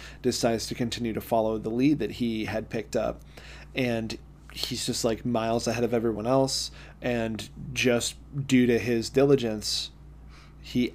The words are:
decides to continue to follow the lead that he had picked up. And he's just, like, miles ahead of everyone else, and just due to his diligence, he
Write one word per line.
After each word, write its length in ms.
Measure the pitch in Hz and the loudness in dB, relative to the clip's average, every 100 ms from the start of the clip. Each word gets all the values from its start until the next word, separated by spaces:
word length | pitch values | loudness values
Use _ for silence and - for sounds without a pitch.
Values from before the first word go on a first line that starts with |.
| - - | -16 -4
decides 460 | 127 - 120 113 - | -2 2 2 0 -2
to 80 | 117 | -4
continue 360 | 117 120 117 | -4 -2 -4
to 80 | 110 | -4
follow 360 | - 113 110 110 | 0 2 2 0
the 120 | 113 | -2
lead 300 | 117 143 151 | 2 2 2
that 120 | 104 | -2
he 340 | - 117 110 98 | -2 -2 -2 -2
had 240 | 110 113 | -4 -4
picked 260 | 113 - 113 | -6 -4 -2
up. 260 | 117 113 - - - - - - | -2 -4 -12 -18 -18 -18 -8 -2
And 420 | 123 113 110 117 - - - | 0 0 -4 -8 -14 -20 -14
he's 320 | - - 117 - | -8 -6 -4 -4
just, 180 | 113 | 0
like, 220 | 120 110 123 | 0 0 0
miles 400 | 117 113 117 117 | 0 2 0 0
ahead 160 | 113 | 0
of 100 | 113 | 0
everyone 340 | 117 113 107 113 | 2 0 0 2
else, 440 | 135 135 - - - - - | 4 4 0 -6 -12 -18 -6
and 480 | 127 117 113 107 - - - | -2 -2 -2 -4 -10 -12 -8
just 420 | 120 127 120 - - - 143 139 | 0 4 4 0 -8 -10 -6 4
due 200 | 127 123 | 6 6
to 100 | 117 | 4
his 320 | 110 117 107 | 4 0 2
diligence, 800 | 131 143 131 117 107 104 - - - - - - - - - | 4 6 6 2 -4 -4 -4 -6 -12 -20 -20 -20 -20 -20 -20
he 320 | - 123 123 | -4 0 0